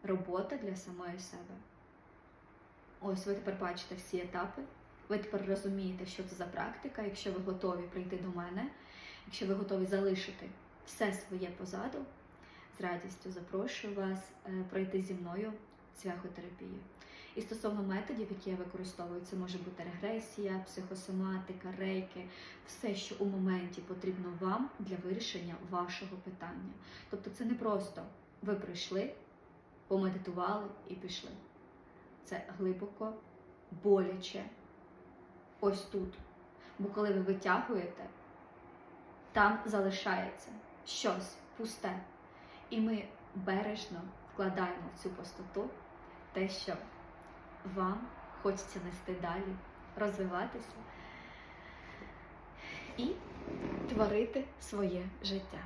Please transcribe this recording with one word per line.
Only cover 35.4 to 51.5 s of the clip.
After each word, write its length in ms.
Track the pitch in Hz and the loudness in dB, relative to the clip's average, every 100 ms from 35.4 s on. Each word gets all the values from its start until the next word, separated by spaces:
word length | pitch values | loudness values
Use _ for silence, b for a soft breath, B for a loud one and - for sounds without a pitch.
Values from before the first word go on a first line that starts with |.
| - - | -18 6
ось 220 | 202 190 | 6 6
тут. 320 | - 202 180 - - - - - B B | 0 0 0 -4 -14 -16 -20 -18 B B
Бо 100 | 196 | 0
коли 240 | - 208 | 4 6
ви 80 | 190 | 6
витягуєте, 840 | 185 185 196 190 - 208 175 - - - - - - - - - - - - - - | 6 4 8 6 6 2 2 -4 -10 -12 -16 -16 -18 -18 -18 -16 -16 -16 -16 -16 0
там 280 | - 208 220 220 | 8 10 8 4
залишається 840 | 208 196 190 208 180 185 - - - - - - | 6 6 4 2 2 2 -4 -10 -12 -14 -14 -6
щось 500 | - 220 185 185 - - - | 2 4 2 -2 -10 -16 -6
пусте. 420 | 220 - 196 185 - - - B B B B | -6 -2 -2 -2 -6 -14 -18 B B B B
І 120 | 226 | 4
ми 240 | 220 220 196 - - 196 | 4 4 0 -10 -8 -2
бережно 680 | 190 196 208 214 - 170 185 - - | 4 4 4 0 -4 -6 -6 -10 -12
вкладаємо 560 | - 190 185 180 180 175 - | 2 2 4 2 2 -4 -4
в 80 | |
цю 60 | 190 | -6
пустоту 600 | 180 175 - 185 196 254 - - - B B - | -4 -8 -8 -4 -2 -2 -4 -14 -16 B B -6
те, 160 | 196 190 | 2 2
що 240 | - - 165 - - - - - - - - 190 185 | 2 -2 -2 -4 -12 -14 -14 -14 -14 -14 -10 -4 2
вам 320 | 185 214 247 - - - | 4 4 -2 -8 -12 2
хочеться 380 | 202 190 - 196 175 | 2 2 -2 -6 -4
нести 300 | 180 - 180 | -6 -2 0
далі, 340 | 175 180 190 190 - - - - | 2 2 0 -2 -6 -14 -10 2
розвиватися 800 | 208 196 190 180 233 - - - - B B B B B B | 2 4 2 2 0 -2 -8 -10 -12 B B B B B B